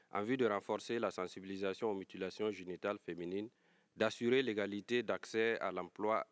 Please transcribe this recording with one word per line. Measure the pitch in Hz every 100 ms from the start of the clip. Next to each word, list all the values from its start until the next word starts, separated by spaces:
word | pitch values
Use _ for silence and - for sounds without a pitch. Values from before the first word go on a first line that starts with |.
| -
en | 101
vue | 104 131
de | 117
renforcer | 101 - 107 - 117
la | 107
sensibilisation | 92 90 - 95 98 98 92 113
aux |
mutilations | 98 92 95 92 - 107
génitales | 95 90 87 101 104
féminines, | - 85 87 95 110 _ _ _ _
d'assurer | - 110 - 117 127
l'égalité | 127 104 101 101 98 120
d'accès | 107 92 - 113 113 113
à | 95
l'emploi | 90 90 - 104 110 -